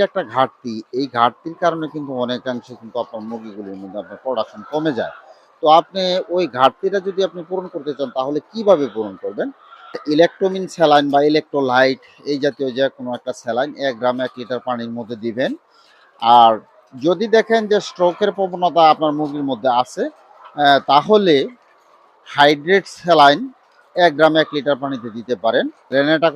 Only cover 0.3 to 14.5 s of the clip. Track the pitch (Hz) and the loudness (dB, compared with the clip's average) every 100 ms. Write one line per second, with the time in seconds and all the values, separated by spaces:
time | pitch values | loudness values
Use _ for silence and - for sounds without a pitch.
0.3 | 120 131 _ 123 110 - 123 139 120 120 | -2 -2 _ -12 -12 -8 -6 -4 0 0
1.3 | - 165 165 175 165 156 156 143 127 123 | 0 -12 -4 -2 -2 -6 -10 -10 -6 -6
2.3 | 123 131 123 - 120 113 120 113 113 110 | -6 -8 -10 -12 -20 -12 -10 -8 -10 -12
3.3 | 117 110 101 98 95 98 101 - 101 131 | -12 -14 -16 -14 -14 -14 -12 -14 -12 -6
4.3 | 117 107 110 104 151 160 113 85 - - | -6 -6 -10 -10 -6 -4 -4 -6 -10 -20
5.3 | _ _ _ 156 160 170 190 185 185 - | _ _ _ 4 4 2 -4 -4 -4 -4
6.3 | 175 165 123 131 - 196 196 190 180 185 | -2 -2 0 0 0 -4 -4 -4 -4 -4
7.3 | 175 165 190 185 170 143 139 135 131 131 | -6 -10 -8 -8 -10 -10 -8 -6 -4 -4
8.3 | 147 - 220 202 170 135 107 104 95 98 | -4 -8 -2 2 2 0 -4 -8 -8 -10
9.3 | 107 254 - _ - - - - 151 170 | -8 -8 -10 _ -20 -18 -10 0 2 2
10.3 | - 190 190 185 - 156 147 143 143 147 | 2 -4 -4 -8 0 4 4 4 2 2
11.3 | 151 - 143 131 123 135 131 - _ - | 2 -2 -2 0 2 2 0 -10 _ -8
12.3 | 147 143 123 135 120 135 - 123 123 127 | -4 -4 -4 -6 -2 -4 -4 -10 -10 -10
13.3 | - 123 117 147 - 139 113 123 127 127 | -10 -6 -4 -4 -4 -6 -2 -2 -2 -6
14.3 | 123 117 | -8 -10